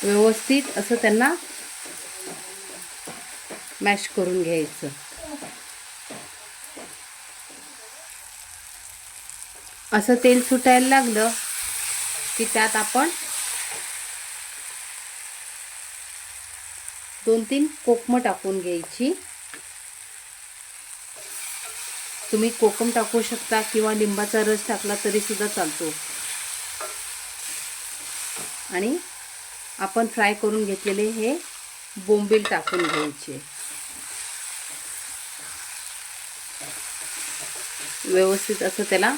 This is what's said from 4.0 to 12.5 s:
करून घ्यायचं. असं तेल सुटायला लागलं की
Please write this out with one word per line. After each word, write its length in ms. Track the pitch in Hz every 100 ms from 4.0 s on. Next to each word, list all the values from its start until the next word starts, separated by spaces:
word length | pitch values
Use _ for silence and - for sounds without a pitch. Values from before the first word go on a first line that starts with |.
| -
करून 360 | - 180 180
घ्यायचं. 440 | 165 165 151 - 151 139 - - 302 294 - - - - - - - - - - - - - - - - - - - - - - - 269 440 - - - - - - - - - - - - - - - - - - - -
असं 220 | 214 202 247
तेल 180 | 247 247
सुटायला 440 | 247 254 262 254 262
लागलं 420 | 269 247 214 220 226 - - - - - - - - - -
की 80 | 226